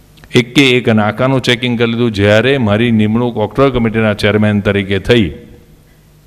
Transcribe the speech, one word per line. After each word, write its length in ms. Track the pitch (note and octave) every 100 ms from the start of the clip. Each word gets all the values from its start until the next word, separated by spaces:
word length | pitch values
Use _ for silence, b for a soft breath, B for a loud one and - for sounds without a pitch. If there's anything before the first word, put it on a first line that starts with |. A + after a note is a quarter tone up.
| b b - B2
એકે 340 | A2+ - C3+
એક 200 | B2 A#2
નાકાનું 520 | A2 G#2 G#2+ B2+ C3
ચેકિંગ 360 | A#2+ A#2+ B2 A#2
કરી 140 | A#2+
લીધું. 200 | A#2 A#2+
જ્યારે 460 | G#2 G2+ G#2+ B2 C#3
મારી 340 | A2 G#2 A#2+
નિમણૂક 460 | A2+ G#2+ A2+ B2 A2+
ઓક્ટ્રોય 320 | G#2+ G#2+ C#3
કમિટીના 440 | B2 A2+ A2 A2
ચેરમેન 460 | G#2 G#2 G#2+ G#2+ G#2
તરીકે 400 | G#2 G2+ F#2+ G2
થઈ, 340 | F#2+ B2 F2 - - - _ - _ _ _ _